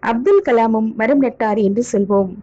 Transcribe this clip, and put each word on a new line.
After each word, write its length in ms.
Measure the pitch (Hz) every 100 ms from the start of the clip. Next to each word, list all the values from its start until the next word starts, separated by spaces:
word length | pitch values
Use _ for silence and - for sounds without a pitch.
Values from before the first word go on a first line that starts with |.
அப்துல் 420 | - 233 269 403 381
கலாமும் 420 | 233 226 220 220
மரம் 280 | 220 220 285
நட்டார் 400 | 262 - 220 214 202
என்று 160 | 202 240
சொல்வோம். 420 | 214 196 202 190 180